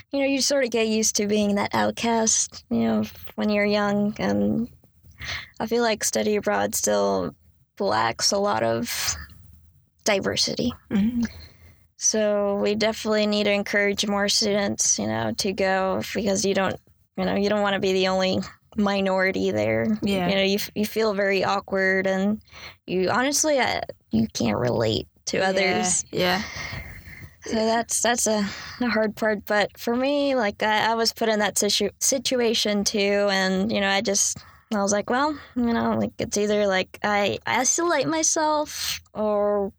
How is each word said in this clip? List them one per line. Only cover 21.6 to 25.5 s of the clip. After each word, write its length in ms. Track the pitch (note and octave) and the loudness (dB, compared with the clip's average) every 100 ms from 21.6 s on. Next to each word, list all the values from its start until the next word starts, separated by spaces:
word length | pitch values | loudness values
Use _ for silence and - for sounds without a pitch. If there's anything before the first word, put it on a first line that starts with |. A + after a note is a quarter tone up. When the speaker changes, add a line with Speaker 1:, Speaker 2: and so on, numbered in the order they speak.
| - G3 F#3+ F#3+ F#3+ | -2 0 2 2 2
Speaker 1:
and 340 | F#3+ G3 G#3+ - - - - - | 0 0 -2 -8 -20 -20 -18 -4
you 240 | F3+ F3+ | 0 2
honestly, 480 | A3 C4+ C#4+ D#4 C#4 | 2 0 0 2 2
uh, 220 | A3+ - - - _ | 2 -2 -6 -14 _
you 160 | A3+ A3 | 0 0
can't 240 | - A#3 - | -2 -2 0
relate 480 | B2 A2+ A2 G#2+ - _ - | 0 0 0 0 -4 _ -6
to 120 | - | -2
Speaker 2:
Yeah, 100 | |
Speaker 1:
others. 560 | F#3+ | 0